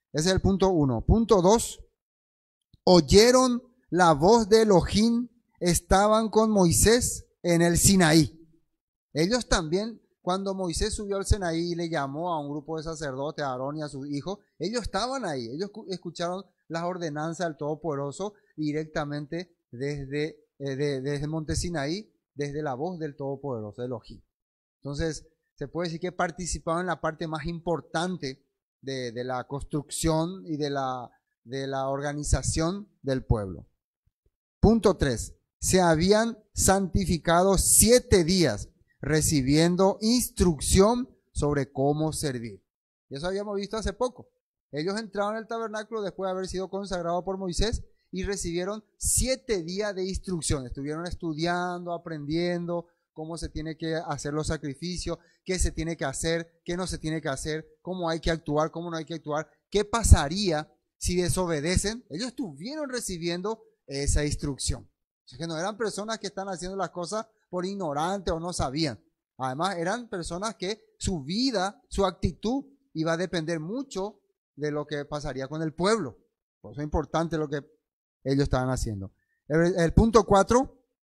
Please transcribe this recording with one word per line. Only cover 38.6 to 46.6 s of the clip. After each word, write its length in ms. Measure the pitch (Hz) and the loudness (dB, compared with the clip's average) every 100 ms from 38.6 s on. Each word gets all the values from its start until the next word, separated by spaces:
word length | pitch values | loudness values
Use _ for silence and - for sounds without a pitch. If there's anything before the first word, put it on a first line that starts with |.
| - _ _ - | -8 _ _ -10
recibiendo 960 | 131 156 151 151 127 147 170 180 190 - | 0 2 2 2 4 4 4 4 2 2
instrucción 1080 | 220 247 220 - 180 147 - 185 202 247 254 _ _ | 2 2 0 2 2 2 2 6 6 4 -4 _ _
sobre 400 | - 147 143 135 | -4 -2 0 -2
cómo 400 | - 135 147 156 | 0 0 2 -2
servir. 500 | - 151 123 117 95 _ _ _ _ - | -2 -4 -6 -10 -14 _ _ _ _ -14
Y 80 | 135 | -8
eso 100 | 175 | -6
habíamos 300 | 196 208 202 | -4 -4 -6
visto 200 | 196 220 | -6 -6
hace 160 | 202 | -6
poco. 360 | 185 - - - _ _ _ _ | -4 -4 -6 -20 _ _ _ _
Ellos 260 | 143 170 202 | -6 -4 -4
entraron 380 | 220 202 202 220 | -6 -4 -4 -4
al 100 | 214 | -8
tabernáculo 560 | 226 226 214 214 220 | -8 -6 -8 -8 -6
después 260 | 196 - 190 | -6 -6 -6
de 40 | |
haber 160 | 185 185 | -4 -6
sido 200 | 180 | -6